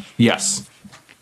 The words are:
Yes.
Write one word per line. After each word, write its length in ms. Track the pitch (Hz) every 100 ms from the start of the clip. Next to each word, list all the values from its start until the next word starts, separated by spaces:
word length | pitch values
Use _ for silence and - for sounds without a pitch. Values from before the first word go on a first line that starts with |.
| - -
Yes. 540 | 117 90 - - - - - - _ -